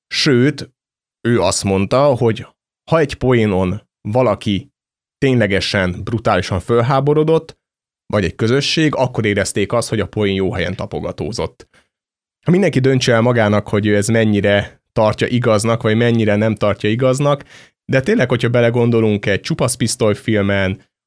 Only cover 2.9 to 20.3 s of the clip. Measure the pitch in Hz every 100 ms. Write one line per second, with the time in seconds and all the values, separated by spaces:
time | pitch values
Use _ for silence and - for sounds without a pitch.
2.9 | 156 147 - 127 123 107 92 92 98 -
3.9 | _ - 120 123 98 - 98 - _ _
4.9 | _ _ _ 139 123 104 95 - 104 92
5.9 | 87 95 110 - 95 - 92 - 117 117
6.9 | 135 139 151 156 160 160 - _ _ _
7.9 | _ - 104 85 - 113 131 139 - 156
8.9 | 143 123 123 110 101 95 - 98 120 113
9.9 | 110 92 - 101 98 95 87 87 92 -
10.9 | 80 80 - 76 - 82 - - _ _
11.9 | _ _ _ _ _ - 180 185 131 131
12.9 | 131 127 113 117 120 104 104 - 104 104
13.9 | 104 101 113 110 104 101 101 92 - _
14.9 | - 107 104 - 123 123 107 110 113 113
15.9 | 107 120 117 107 104 110 107 104 98 107
16.9 | 117 131 131 143 143 - - - _ -
17.9 | 131 127 226 127 123 117 123 117 120 117
18.9 | 117 110 104 107 95 - 165 127 - 117
19.9 | - 110 101 -